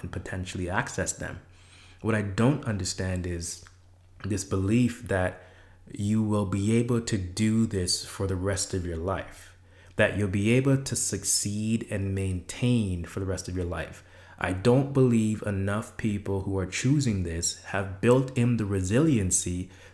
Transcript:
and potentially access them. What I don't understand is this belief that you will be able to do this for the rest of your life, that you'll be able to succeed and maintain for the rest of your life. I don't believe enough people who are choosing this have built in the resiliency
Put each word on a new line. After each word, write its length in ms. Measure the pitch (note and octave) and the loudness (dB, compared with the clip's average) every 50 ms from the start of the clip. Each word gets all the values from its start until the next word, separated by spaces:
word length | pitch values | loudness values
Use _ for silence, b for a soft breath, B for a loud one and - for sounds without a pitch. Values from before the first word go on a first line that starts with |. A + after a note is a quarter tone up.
| - | -12
and 100 | F2 - | -8 -8
potentially 560 | F#2+ F2+ - - F#2+ F2+ - - F#2+ F2+ E2+ | -8 -8 -8 -8 -8 -8 -6 -6 -6 -4 -2
access 440 | F2+ G#2+ B2+ - - - F2+ - - | -2 -2 -2 -2 -2 -4 -4 -4 -4
them. 280 | - - - C#2+ - - - B B B B B B B B B B | -6 -8 -10 -10 -12 -16 -20 B B B B B B B B B B
What 140 | B G#2+ A2 | B 0 0
I 80 | G#2+ G#2 | 0 0
don't 420 | G2+ F#2+ G2+ A2+ B2+ D3+ - - | -2 0 2 4 4 4 2 0
understand 600 | A#2 G#2+ G2 F#2 - - - F#2+ F#2 F#2 F2+ F2 | -4 -4 -2 -2 -4 -4 -4 -4 -2 -2 -2 -2
is 380 | F2+ F2 E2+ E2 - - - - - - - - - - - - - - - - | -4 -4 -6 -6 -8 -10 -12 -16 -20 -20 -20 -20 -20 -20 -20 -20 -20 -18 -10 -6
this 200 | F#2+ G#2 G2 - | -4 -2 -2 -2
belief 640 | - - G2 F#2+ G2 A2 A#2+ B2 A#2 - - - - | -2 -2 0 2 4 4 4 4 2 0 -2 -6 -2
that 340 | G2 F#2 F2+ F2+ - - B B B B B B B B B B | 0 0 0 0 -2 -6 B B B B B B B B B B
you 320 | - - G2+ G2+ G#2+ A2 A2 | -8 -4 0 2 2 2 2
will 240 | G#2 G#2 G#2 G#2 | 2 2 0 0
be 300 | F#2 G2 G2+ G2 G#2 A2+ | 0 0 0 0 2 2
able 240 | A#2 A#2 A#2+ A#2+ A#2 | 2 2 2 0 -2
to 160 | A2+ - A#2 | 0 0 -2
do 500 | G2+ F#2 F2+ F2+ - A2 A2 A2 A2+ A2+ | -2 -2 -4 -2 0 2 2 4 4 2
this 380 | G#2 - F#2+ F2+ F2 - - - | 2 0 -2 0 0 -2 -2 -4
for 220 | - - - G2 | -8 -6 -4 -2
the 100 | F#2 F#2+ | -2 -2
rest 380 | F2+ F#2 G2 G2 F#2 - - - | -2 0 -2 -2 -2 -4 -2 -4
of 100 | F#2+ E2+ | -4 -4
your 120 | F2 E2+ | -2 -6
life, 600 | D#2+ E2 F#2 F#2+ D#2+ - - - - - - - - b b b b b b b | -4 -2 -2 -2 -4 -4 -8 -14 -18 -20 -20 -20 -20 b b b b b b b
that 200 | b A2 G2+ - | b 2 2 4
you'll 120 | F#2+ G#2 G2 | 2 0 0
be 240 | F2+ G#2 G2+ A2 A#2 | 0 0 2 4 4
able 240 | C3 C3 C#3 C3+ | 4 4 4 4
to 180 | C3+ C3+ - A#2+ | 2 2 0 -4
succeed 920 | - - - - G2 F#2+ - - - - G#2 G2+ G#2 G#2+ A2 A2+ A2+ - - | -2 -2 -2 -2 -4 -2 0 0 0 0 -2 -4 -2 0 0 0 0 0 -2
and 240 | G#2 G2+ G2 G2 G2 | -4 -4 -2 -2 -2
maintain 880 | G2 F#2+ F#2+ F#2 F2 E2 - - - - B2 B2 A#2 G#2+ F#2+ F2+ F2 E2+ | -2 -2 -2 -2 -4 -6 -8 -8 -2 0 2 2 2 2 0 -2 -4 -6
for 160 | - - F#2+ | -6 -6 -6
the 60 | G2 | -4
rest 220 | F#2+ F2+ E2 - - | -4 -4 -4 -6 -6
of 80 | F2+ | -4
your 80 | F#2 F2+ | -4 -4
life. 400 | F2 F2 E2 D#2 - - - - B B B B B B B | -4 -4 -6 -6 -8 -10 -18 -20 B B B B B B B
I 120 | - - F#2 | -4 -4 -2
don't 400 | F#2 F#2+ A#2+ A#2+ C3+ C#3+ C#3 C#3 | 0 4 4 4 4 4 2 4
believe 500 | C#3 C3 B2+ A#2 A2+ A2 A2 G#2+ G#2 - | 4 6 6 6 4 4 2 0 -2 -2
enough 540 | G#2 G2+ F#2+ G2 G2 G2+ G#2+ A2+ - - | -2 -2 0 0 0 0 -2 -4 -6 -10
people 460 | - - A2 G#2 G2+ G2 G2 G2 G2 F#2 | -4 -2 -2 -2 -2 -2 -2 -4 -2 -2
who 140 | G2+ F#2+ F#2+ | -2 -2 -2
are 80 | F#2 | -2
choosing 580 | F2+ - - - B2+ C#3+ D3+ C3 A#2+ G#2 F#2+ F2+ | -2 -4 -2 2 4 4 4 4 2 2 0 0
this 360 | E2+ E2 E2 F2 - - - - | -2 -2 -2 -2 -4 -4 -6 -10
have 360 | - - G2 G2+ F#2+ F#2+ F#2+ | -6 -4 -4 -4 -4 -4 0
built 360 | - A2+ B2 C3 C#3 C3+ - B2+ | 4 6 6 6 4 0 0 0
in 180 | A#2+ B2 A#2+ | 2 2 2
the 80 | A2 G#2+ | 2 0
resiliency 1040 | G2 G2+ F#2+ F#2 F#2 G#2+ B2 D#3 E3 C#3+ A2+ G2 F2+ - - - F#2 F2+ F2+ F2+ - B B B B | 0 0 0 0 2 2 4 4 4 4 4 2 2 0 0 0 -2 -4 -4 -6 -8 B B B B